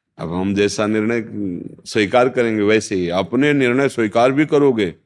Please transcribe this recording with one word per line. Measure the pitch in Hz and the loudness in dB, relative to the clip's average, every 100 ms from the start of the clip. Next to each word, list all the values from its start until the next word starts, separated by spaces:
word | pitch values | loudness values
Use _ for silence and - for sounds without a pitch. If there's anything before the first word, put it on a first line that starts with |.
| _ - | _ -12
अब | 82 | -8
हम | 90 95 98 | -4 -2 0
जैसा | 101 104 104 | 0 0 -2
निर्णय | 107 107 117 110 107 98 87 - - - | -2 -2 -4 -6 -8 -8 -8 -12 -16 -6
स्वीकार | 113 101 123 127 | -2 2 2 2
करेंगे | 123 117 110 | 0 0 0
वैसे | 104 110 - 95 | 2 2 0 -4
ही, | 87 | -2
अपने | 90 87 120 147 | -2 -2 0 0
निर्णय | 143 123 127 139 | 2 2 2 0
स्वीकार | 120 110 117 127 | 0 0 2 2
भी | 135 151 | 2 2
करोगे | 147 143 113 90 78 | 4 4 2 -2 -4